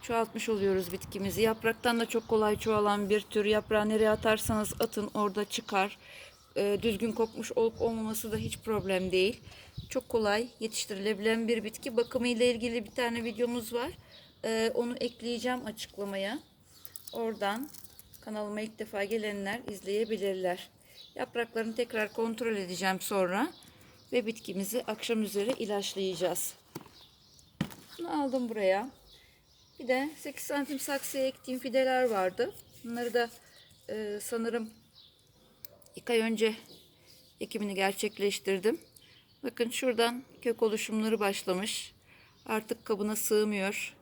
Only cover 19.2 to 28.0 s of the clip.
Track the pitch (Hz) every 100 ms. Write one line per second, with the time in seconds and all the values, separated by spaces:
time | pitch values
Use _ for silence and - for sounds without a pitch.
19.2 | 214 202 196 226 247 202 185 202 220 214
20.2 | 196 190 180 180 - - - - - -
21.2 | 254 233 233 226 226 226 240 226 214 220
22.2 | 226 226 226 214 180 180 190 185 - 208
23.2 | 180 190 302 - - - - - - 247
24.2 | 208 220 - 185 196 226 - 214 - 226
25.2 | 208 202 208 262 220 202 196 - 190 175
26.2 | 175 170 - - _ - - - - -
27.2 | - - - _ - - - -